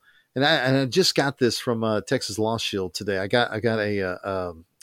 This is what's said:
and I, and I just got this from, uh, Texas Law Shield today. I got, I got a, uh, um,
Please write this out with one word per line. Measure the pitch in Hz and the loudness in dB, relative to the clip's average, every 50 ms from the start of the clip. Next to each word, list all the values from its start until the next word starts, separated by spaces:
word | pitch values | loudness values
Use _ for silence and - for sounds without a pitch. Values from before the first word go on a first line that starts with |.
| _ _ _ _ _ _ _ | _ _ _ _ _ _ _
and | 127 135 | 0 2
I, | 147 160 | 2 2
and | 151 123 131 135 | 2 2 2 2
I | 135 135 | 2 2
just | 127 113 175 180 - - | 2 2 2 2 4 2
got | - 143 139 139 - | 2 0 0 2 2
this | 127 117 107 - | 2 2 2 0
from, | - - 120 113 113 | -2 -2 -2 0 0
uh, | 113 110 104 | 0 0 0
Texas | 98 - - 127 - - 104 98 | 0 0 -2 -2 -2 -4 -4 -2
Law | 107 107 113 110 | 0 0 0 -2
Shield | - - - 101 95 90 - | -2 -2 -2 -2 -4 -4 -6
today. | - 107 98 98 92 | -6 -4 -2 -2 -2
I | 95 101 | -2 2
got, | - 123 120 - | 2 2 2 2
I | - 110 | -2 -2
got | 101 117 110 110 | 0 0 0 0
a, | 104 104 104 101 | 0 0 0 -2
uh, | 95 92 90 - - 101 98 95 92 90 | -2 -2 -4 -6 -6 -6 -4 -4 -4 -6
um, | 85 80 82 _ _ _ | -8 -12 -18 _ _ _